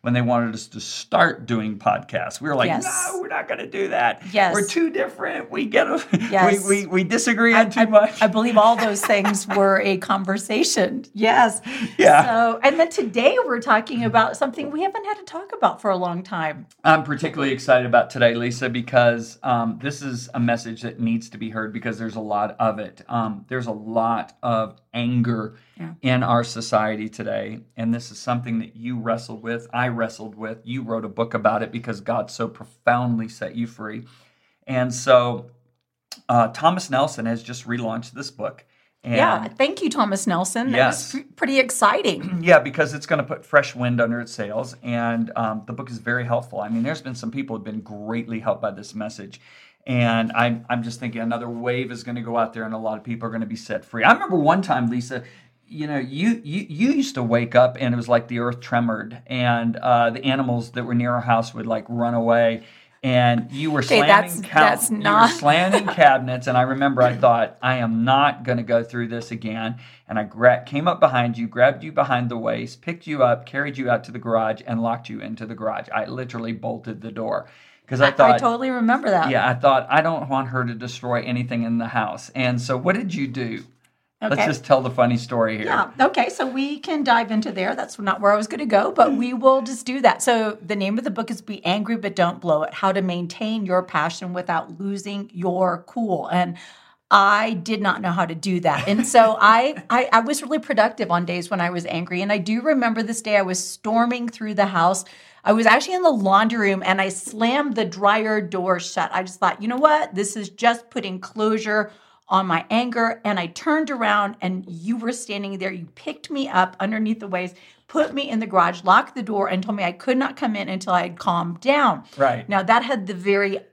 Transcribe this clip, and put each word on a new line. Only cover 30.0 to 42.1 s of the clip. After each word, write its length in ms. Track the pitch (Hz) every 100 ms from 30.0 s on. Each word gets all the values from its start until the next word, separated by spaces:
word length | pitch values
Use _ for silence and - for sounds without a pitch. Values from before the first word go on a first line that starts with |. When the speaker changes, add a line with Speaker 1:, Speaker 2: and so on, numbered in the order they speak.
| 113 - 110 104
Speaker 1:
with. 220 | 110 113
You 180 | 117 131
wrote 220 | 113 113
a 40 | 107
book 260 | 98 113
about 280 | 117 107 110
it 80 | 110
because 280 | 120 123 104
God 300 | 95 117 -
so 160 | - 113
profoundly 840 | - - _ - 120 123 113 113
set 280 | - 104 117
you 100 | 113
free. 380 | - 107 113 123 _ _ _ _ _ -
And 260 | 131 127
so, 560 | 123 139 127 123 117 - _ _ _ _ _ _ - -
uh, 200 | 120 113
Thomas 420 | - 160 185 -
Nelson 360 | 131 151 - 113
has 160 | 117
just 240 | - 127 113
relaunched 460 | 120 113 113 120
this 180 | 131 139
book. 340 | - 107 - _ _ _ _
And 140 | 123 120
Speaker 2:
Yeah, 320 | 330 208 220
thank 340 | - 277 392
you, 80 | 330
Thomas 360 | 285 208 196 202
Nelson. 420 | 170 185 233 240
That 40 | 233
Speaker 1:
Yes. 340 | 131 - -
Speaker 2:
was 100 | 269
pre-, 100 | -
pretty 260 | - 247 269
exciting. 800 | 262 - 208 - 285